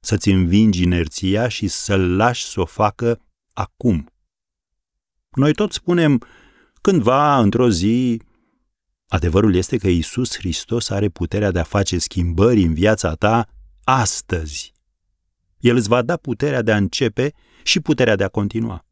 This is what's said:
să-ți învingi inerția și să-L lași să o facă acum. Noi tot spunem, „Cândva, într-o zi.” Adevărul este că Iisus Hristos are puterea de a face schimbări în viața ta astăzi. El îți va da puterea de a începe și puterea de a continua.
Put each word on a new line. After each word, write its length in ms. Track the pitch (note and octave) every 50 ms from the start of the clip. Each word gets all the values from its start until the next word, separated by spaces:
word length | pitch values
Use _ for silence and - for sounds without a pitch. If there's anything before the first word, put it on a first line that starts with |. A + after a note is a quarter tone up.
să-ți 300 | - - A2+ - - G#2
învingi 520 | G2 F#2+ F#2 E2+ F2+ G#2 A2 A2 G2 F2 F2+
inerția 640 | F2+ F2+ F2 E2 D2+ - - - F#2 G2 G#2+ A#2 B2
și 200 | - - G#2+ F#2+
să-L 480 | - - - - G2+ F#2+ F#2 F2+ F2+
lași 280 | F#2 A2 A#2+ B2 - -
să 160 | - - -
o 40 | F2+
facă 560 | - - - G#2+ G#2 G2+ - A#2+ A#2 A#2 - _ _ _ _ _ _ _
acum. 560 | - G2+ - _ _ - B2 G2 D#2+ C#2 _ _ _ _ _ _ _ _ _ _ _ _ _ _ _ _ _ _ _ _ _ _ _ _ _
Noi 220 | - - C#3 D3+ D3+
tot 200 | - G#3 G3 -
spunem, 500 | - _ - F3 F3 E3 D3+ C#3+ A#2 - - - _ _ _ _ _ _ _ _ _
„Cândva, 580 | _ - G3 E3 G#2+ A2 B2+ C#3 D3 D3+ C#3+ C3+
într-o 320 | A2+ G2+ F#2+ A#2 B2+ B2
zi.” 520 | G#2 E2 F2+ G#2 A2+ B2 B2+ B2 A#2 A2+ - _ _ _ _ _ _ _ _ _ _ _ _ _ _ _ _ _
Adevărul 460 | - F2 E2 F2 D#2 F#2+ G#2+ A2 F#2
este 220 | F2+ F#2 - -
că 120 | A2+ - G2
Iisus 480 | F2+ E2+ E2 - - A#2+ C3 C3 -
Hristos 540 | - - F#2 E2 - - _ A#2 A#2 - -
are 180 | - G2+ G#2 G2+
puterea 420 | - - F2 E2 - G#2 G#2 G2
de 80 | F2 F2
a 60 | E2
face 340 | - - G#2 G2 - - F2
schimbări 640 | - - - F#2+ F2 F2 E2 E2 G2+ A#2+ B2 G#2+ F#2
în 120 | E2 D#2+
viața 400 | D#2 F#2 G#2 A2 G2 - E2+ D#2
ta 340 | - - G#2 A2+ A#2 A2+ - - - - - _ _ _
astăzi. 880 | - C3 C3 A2+ - - - - _ - E2+ D#2+ D2+ D2 - - - _ _ _ _ _ _ _ _ _ _ _ _ _ _ _ _ _ _
El 180 | - B2 A#2+
îți 120 | B2 A2+ G2+
va 140 | A#2 B2 A#2+
da 140 | A#2+ F3
puterea 460 | E3 _ - A#2 - - D3+ C#3 B2+ A2+
de 100 | A2 G#2+
a 40 |
începe 580 | G#2 G2+ F#2 - - C3+ A#2 G#2 - B2+ C#3+ - _ _ _ _ _ _
și 180 | - - F#3
puterea 360 | D#3 - D3+ - C3 A2+ G#2+
de 80 | G2 G2+
a 40 | F#2+
continua. 560 | _ - G2+ G2+ G2 A2+ A2+ - F#2 F2+ _ _